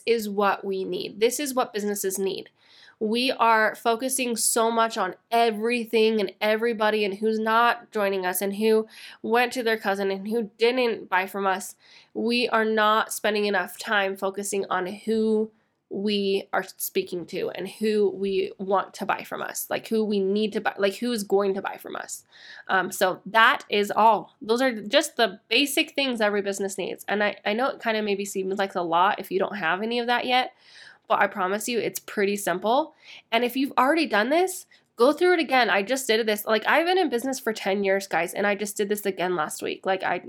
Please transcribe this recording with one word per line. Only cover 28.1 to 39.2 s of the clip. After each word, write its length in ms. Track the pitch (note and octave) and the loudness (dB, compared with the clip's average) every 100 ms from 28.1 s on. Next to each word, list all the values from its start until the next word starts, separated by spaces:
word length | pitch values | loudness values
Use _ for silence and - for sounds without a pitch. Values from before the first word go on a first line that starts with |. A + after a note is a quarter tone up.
| G3 G3+ | -2 -4
seems 320 | G3 F#3+ G3 | -4 -2 -2
like 160 | G3 | -2
a 80 | G3 | -2
lot 380 | F3 E3 F#3+ - | 0 4 4 2
if 120 | - | -2
you 60 | F3+ | -2
don't 200 | - G#3 | -2 -2
have 260 | D#3+ F3+ | 0 0
any 160 | A3 A#3+ | -2 -2
of 80 | A#3 | 0
that 180 | A#3+ B3+ | 0 0
yet, 280 | B3+ - - _ - - - - | 0 0 -8 _ -20 -20 -12 -2
but 140 | A3 | 2
I 60 | G3+ | 2
promise 420 | G#3 F3+ G3+ A3 | 0 -2 -2 -2
you 80 | A#3 | -2
it's 200 | E3+ - | -2 -6
pretty 360 | - - G3+ G3+ | -8 -2 0 0
simple. 600 | F#3 F3 G#3 B3+ D#4 _ - - - | -2 -2 2 2 0 _ -20 -20 -4
And 120 | A#3 | -2
if 120 | A#3+ C4 | 0 -2
you've 180 | C4+ - | -2 2
already 300 | C4 E4 A#3+ | 2 2 2
done 240 | G3+ A#3 | 2 2
this, 340 | D#4+ F#4 - - _ _ - | 2 2 -2 -14 _ _ 2
go 160 | B3 | 4
through 220 | D4+ F4+ F4 | 4 4 2
it 40 | |
again. 300 | C4+ C4 A3 | 2 2 4
I 140 | F#3 | 2
just 240 | G3 C4 C4 | 0 -2 0
did 180 | A3 A3 | 0 2
this. 200 | G#3+ - | -2 0
Like, 200 | A3 A#3+ | 0 2
I've 200 | C4+ E4+ | 2 4
been 100 | F#4 | 2
in 120 | E4 | 2
business 300 | A#3+ C4 C4 | 0 -2 -4
for 140 | - | -4
ten 300 | G#3+ G3+ G3+ | -4 -2 0
years, 240 | G3 G3 G3 | 2 0 0
guys, 260 | E3+ F3 | -2 -2
and 140 | - G#3 | -2 0
I 80 | G3+ | 0
just 200 | G#3 - | -4 -4
did 140 | G3+ | -4
this 160 | G3+ G3+ | -2 -4
again 300 | F#3+ | -2